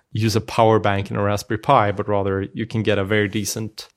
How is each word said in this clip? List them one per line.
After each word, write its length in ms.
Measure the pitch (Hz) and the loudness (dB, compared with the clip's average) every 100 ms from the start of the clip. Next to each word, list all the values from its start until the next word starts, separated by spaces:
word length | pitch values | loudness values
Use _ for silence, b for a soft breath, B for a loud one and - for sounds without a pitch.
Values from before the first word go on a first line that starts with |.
| _ | _
use 240 | 110 110 101 | -2 0 0
a 40 | |
power 360 | - - 110 110 | 0 4 4 4
bank 320 | 101 98 98 | 2 0 -2
in 60 | 110 | -4
a 60 | |
Raspberry 340 | 101 104 - 110 | -2 -2 -4 -4
Pi, 360 | - 131 104 | 2 4 2
but 160 | 101 104 | -2 -2
rather 340 | 101 98 98 101 | -2 0 -2 -4
you 140 | 123 110 | -8 -6
can 160 | 113 | -2
get 160 | 104 101 | 0 0
a 60 | |
very 240 | 98 107 104 | 2 0 0
decent, 600 | 107 101 113 110 - - | -2 -4 -6 -10 -12 -20